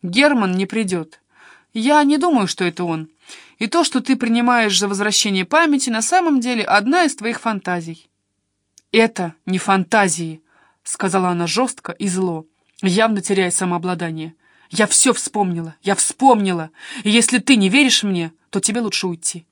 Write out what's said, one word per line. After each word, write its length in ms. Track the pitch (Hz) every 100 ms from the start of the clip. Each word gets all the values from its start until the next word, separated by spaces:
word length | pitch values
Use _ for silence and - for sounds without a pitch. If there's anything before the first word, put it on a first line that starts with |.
Герман 520 | 180 190 294 262 196
не 120 | 180 190
придет. 540 | 220 202 180 160 - _ _ - - _ 226
Я 280 | 233 294
не 140 | 285 294
думаю, 300 | 349 277 185
что 160 | -
это 220 | 180 170 175
он. 240 | 160 156 _ - - - _
И 80 | 214
то, 160 | 339
что 180 | 320 254
ты 140 | - 262
принимаешь 640 | 233 233 240 240 214 196
за 80 | 202
возвращение 580 | 196 208 208 214 190 185
памяти, 460 | 302 330 285 262
на 100 | 226
самом 380 | 220 359 339 277
деле 240 | 240 240
одна 400 | - 202 214 339
из 120 | 320 -
твоих 240 | 214 233
фантазий». 680 | 226 208 185 175 165 165 _ _ _ _ _ _ _ _ _
«Это 440 | 226 226 226 175 - -
не 140 | 185
фантазии», 840 | - 196 175 220 190 160 165 156 _ _ _ _
сказала 460 | - - 190 190 185
она 160 | 175 170
жестко 460 | 175 254 - -
и 160 | - 202
зло, 400 | 180 185 160 156 _ _ _
явно 400 | 190 180 220 208
теряя 300 | 185 196 180
самообладание. 840 | - 185 175 180 175 170 160 160 _ _ _ _
Я 160 | - 214
все 260 | - 262
вспомнила, 600 | - - 214 190 170 165 -
я 140 | 190 190
вспомнила! 720 | - - 269 233 196 175 160 _ - 277
И 60 | 208
если 300 | 220 226 247
ты 160 | - 254
не 140 | 190
веришь 340 | 247 277 -
мне, 280 | 208 180 165 _ _
то 100 | 196
тебе 220 | 196 220
лучше 260 | 220 - 185
уйти. 380 | 165 - 175 _